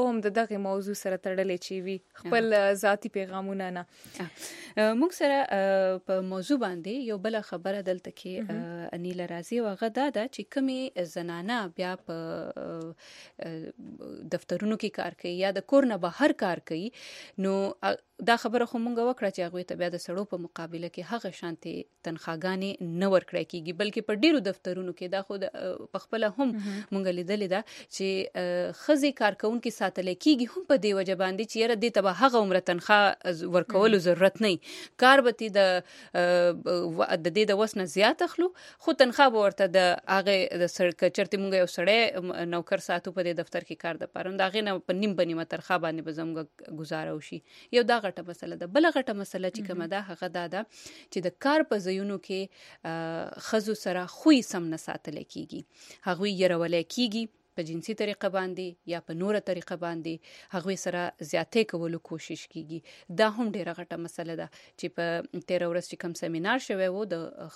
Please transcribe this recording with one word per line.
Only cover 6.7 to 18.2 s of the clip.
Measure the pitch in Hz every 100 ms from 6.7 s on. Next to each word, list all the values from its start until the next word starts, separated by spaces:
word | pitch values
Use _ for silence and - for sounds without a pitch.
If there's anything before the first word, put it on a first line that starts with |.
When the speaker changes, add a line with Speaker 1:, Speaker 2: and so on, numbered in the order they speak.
| 175 180
Speaker 2:
یو | 262 226 202
بله | 214 220
خبره | 208 175 190 202
دلته | 185 185 -
کې، | - 185
Speaker 1:
مهم. | 185 202 208
Speaker 2:
آه، | 170 170 170 175
انیله | 180 180 175
راځي | 175 170
او | 240 220
هغه | 190 226
دا | 247 285
ده | 208 247
چې | - -
کومې | 277 262 262 262 -
زنانه | 170 180 170 170 196 240 180 180
بیا | 180 185
په، | - 165 165 170 - -
آه، | 170 165 165 - - - - -
آه، | 165 160 - - - - - - 156 175
دفترونو | - 180 214 220
کې | 208 -
کار | 175 -
کوي | 180
یا | 180 196
د | 190
کور | - 277 262
نه | 196
بهر | 175 - 311
کار | - 196 160 -
کوي، | 160 220 - - - - -
نو، | 190 196 196 -
آه، | 196 - _ -